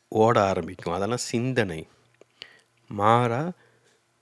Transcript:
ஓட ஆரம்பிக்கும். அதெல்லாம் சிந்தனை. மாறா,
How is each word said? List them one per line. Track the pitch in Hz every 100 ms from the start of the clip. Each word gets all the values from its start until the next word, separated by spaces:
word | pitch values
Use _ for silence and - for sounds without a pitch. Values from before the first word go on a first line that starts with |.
| -
ஓட | 110 113 117 98
ஆரம்பிக்கும். | 92 82 90 87
அதெல்லாம் | 87 98 123
சிந்தனை. | - 117 127 127 101 80 - _ _ _ _ - - _ _ _ -
மாறா, | 104 104 117 120 117 165 - _ _ _ _ _ _